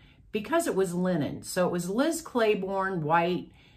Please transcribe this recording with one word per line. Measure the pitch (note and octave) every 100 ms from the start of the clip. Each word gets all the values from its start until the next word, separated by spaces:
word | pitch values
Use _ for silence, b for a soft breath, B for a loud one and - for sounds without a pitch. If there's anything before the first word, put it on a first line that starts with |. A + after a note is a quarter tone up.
| B B -
because | G#3+ G#3+ E4 E4
it | F#3
was | F#3+
linen. | F3 F#3 F3 C3 -
So | - - F3+
it |
was | F3+ F3
Liz | G#3 D4+ D#4+
Claiborne | - B3 A3 G#3 F#3+ G3 F#3+ F#3+
white | D3+ E3+ E3+ F3+ - b b